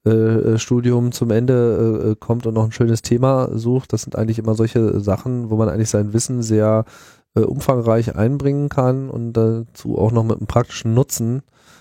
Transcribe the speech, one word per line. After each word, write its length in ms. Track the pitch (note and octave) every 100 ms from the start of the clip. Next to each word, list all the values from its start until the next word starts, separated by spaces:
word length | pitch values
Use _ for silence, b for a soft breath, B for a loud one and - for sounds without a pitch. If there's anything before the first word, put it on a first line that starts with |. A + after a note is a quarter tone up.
| G#2+
äh, 40 |
äh, 480 | A2 A2 A2+ - A2
Studium 520 | - B2 A#2+ A#2+ A#2+
zum 200 | - A#2
Ende, 680 | A2+ B2 B2 A#2+ G2+ A2+ G#2+
äh, 60 | G2
äh, 40 | A2
kommt 300 | - A#2 A#2
und 80 |
noch 100 | A2
ein 80 | A2
schönes 300 | - A#2 A2+
Thema 460 | - A#2+ C3 C3 B2+
sucht. 400 | A2+ A2+ B2+ -
Das 100 | A2
sind 120 | - -
eigentlich 220 | A2 A2+
immer 160 | A2
solche 460 | A2 A2+ B2 G#2+ G#2
Sachen, 500 | G2+ F#2+ B2+ B2 A2+
wo 60 | A2
man 120 | A2
eigentlich 220 | G#2 A2+
sein 220 | G#2 G#2
Wissen 280 | A2+ - B2
sehr, 420 | A2 G#2+ G#2+ A2 A2 B B B B
äh, 60 | -
umfangreich 720 | A2 C3+ C#3 B2+ A2+ A2+ A#2
einbringen 540 | - A2+ C#3+ C#3 C#3+ C#3+
kann 420 | - B2+ C3 C3+
und 220 | A#2 A#2
dazu 680 | A2+ A2+ A2+ A2+ - A#2 -
auch 140 | A2
noch 100 | A#2
mit 160 | A2+ -
einem 80 | -
praktischen 480 | A#2 B2 - A2+
Nutzen, 480 | A#2 C#3 - A2+ B2+ - b b b